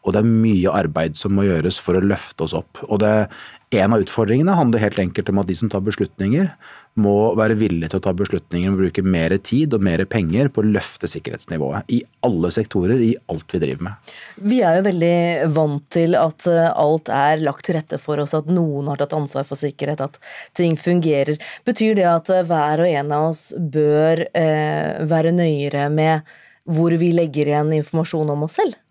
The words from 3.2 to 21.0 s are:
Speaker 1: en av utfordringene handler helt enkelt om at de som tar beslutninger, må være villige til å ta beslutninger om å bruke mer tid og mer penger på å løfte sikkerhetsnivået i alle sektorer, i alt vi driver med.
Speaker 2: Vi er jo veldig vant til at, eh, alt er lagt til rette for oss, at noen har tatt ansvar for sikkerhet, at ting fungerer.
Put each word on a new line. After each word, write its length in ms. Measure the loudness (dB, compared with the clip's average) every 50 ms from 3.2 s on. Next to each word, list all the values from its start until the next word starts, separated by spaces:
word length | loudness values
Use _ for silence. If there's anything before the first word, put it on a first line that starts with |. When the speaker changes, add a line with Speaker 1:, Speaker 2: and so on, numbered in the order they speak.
| 0 -2 -6 -18 -20 -20 -20 -20 _ _ 0 2
Speaker 1:
en 140 | 2 4 4
av 80 | 2
utfordringene 540 | 0 0 0 -2 0 2 2 2 2 2 2 2
handler 240 | 2 2 2 2
helt 160 | 0 0 0 0
enkelt 320 | -2 -2 -2 -4 0 2
om 80 | 2 2
at 80 | 2
de 80 | 0 -2
som 160 | -2 -2 -2
tar 140 | -2 -2 -2
beslutninger, 640 | -2 -2 -2 -4 -4 _ -4 -2 0 2 2 2 0 -2 _ -20 -20 -20 -20 -20 _ _ 0
må 340 | 2 4 4 4 4 2 2 2
være 160 | 2 2 2
villige 320 | 2 2 0 0 -2 -4 -2
til 120 | -4 -2
å 40 | -2
ta 80 | -2
beslutninger 560 | -2 -2 -2 -2 -2 -4 -4 _ -4 -2 0 0
om 60 | 0
å 60 | 2
bruke 180 | 0 0 0 0 0
mer 260 | 2 2 2 2 0 0 -2
tid 320 | -2 -2 0 0 0 0
og 80 | 0 0 2
mer 160 | 0 0 0 -2 -2
penger 400 | -2 -2 -2 0 0 0 0 0
på 80 | 0 0
å 60 | 0 2 0
løfte 340 | 0 -2 -4 -10 -8 -8 -6
sikkerhetsnivået 760 | -6 -6 -8 -10 -12 -12 -10 -8 -6 -4 -4 -4 -4 -6 -6 -2 -4
i 80 | -4 -4 _ _ _ -2
alle 240 | -2 0 0 -2 -2
sektorer, 480 | -2 -2 -4 -2 -2 -2 0 2 2 2
i 140 | 2 2 0 -2 _ -10
alt 220 | -10 -10 -10 -6 -4
vi 80 | -4
driver 240 | -2 -2 -4 -6 -8
med. 240 | -10 -10 -14 _ -20 -20 -20 -20 -20 -18 -6 -2 0
Speaker 2:
Vi 80 | 2 2
er 160 | 2 4 2
jo 80 | 2 2 2
veldig 240 | 0 2 2 2 4 2 2 0 0 0 0 0 2
vant 320 | 2 0 0 0 -4 -8 _ 0
til 240 | 0 2 2 2 2
at, 260 | 2 0 -2 _ 0 2
eh, 180 | 2 4 4 2
alt 400 | 2 2 2 2 2 0 _ -2
er 320 | -2 0 2 2 2 2 0
lagt 180 | -2 -4 -4 -6
til 140 | -4 -4 -4
rette 180 | -4 _ -8 -8
for 180 | -4 -4 -2 -2
oss, 140 | -2 -2 -2
at 160 | -4 0 0
noen 400 | 0 0 2 0 -2 -4 -4 -6
har 100 | -2 -4
tatt 160 | -4 -2 -2
ansvar 300 | -4 -4 -4 -4 -6 -6 -6
for 80 | -8
sikkerhet, 460 | -6 -6 -6 -6 -4 -6 -6 -4 -4 -6
at 140 | -8 -8 -14 -20 -20 -20 -20 -20 -12
ting 240 | _ 0 0 2 0
fungerer. 600 | 0 0 0 0 2